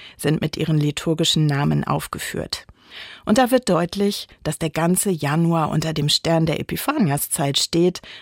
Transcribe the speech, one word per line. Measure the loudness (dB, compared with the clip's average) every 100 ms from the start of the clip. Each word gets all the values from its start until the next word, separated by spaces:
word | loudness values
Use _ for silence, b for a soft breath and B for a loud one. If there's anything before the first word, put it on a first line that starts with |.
| B B
sind | 0 0
mit | 0 -2
ihren | 0 2
liturgischen | 0 -2 -2 0 2 2 2
Namen | 2 0 0
aufgeführt. | 0 -4 -4 -10 -8 -8 -8 -10 -12 B B B B B
Und | 0 2
da | 4
wird | 2 2
deutlich, | 2 0 0 -2 -2 -10 b
dass | -8 -4
der | -4
ganze | 0 2 2 0
Januar | 0 0 2 2 2 2
unter | 0 -2
dem | -2 0
Stern | 0 2 2 2
der | 0
Epiphaniaszeit | -4 -6 -4 0 2 0 -2 -2 0 0
steht. | 0 2 2 0 B B